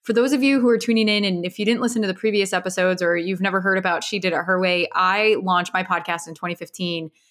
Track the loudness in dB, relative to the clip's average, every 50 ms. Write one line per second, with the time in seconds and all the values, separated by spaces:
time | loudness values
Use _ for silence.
0 | _ 0 2 2 2 2 2 2 4 4 4 4 4 4 4 2 2 0 2 2
1 | 2 2 2 2 2 0 0 -2 -4 -6 -6 -2 0 0 0 0 0 -2 -2 -2
2 | -2 -2 -4 -2 -2 0 2 2 0 0 -2 -4 -4 -4 -2 0 0 0 2 0
3 | 0 0 0 0 -2 -4 -2 -2 -2 0 0 0 0 2 0 2 0 0 -2 -2
4 | -4 -4 -6 -2 -2 0 -2 -2 0 0 0 2 2 2 2 0 -2 -2 0 0
5 | 0 2 2 2 2 2 2 2 0 0 0 0 0 0 -2 -4 -2 0 -2 -4
6 | -2 -4 -6 -6 -6 -12 -12 -8 -8 -8 -8 -8 -12 -16 -8 -6 -6 -4 -4 -6
7 | -8 -10 _ _ _ _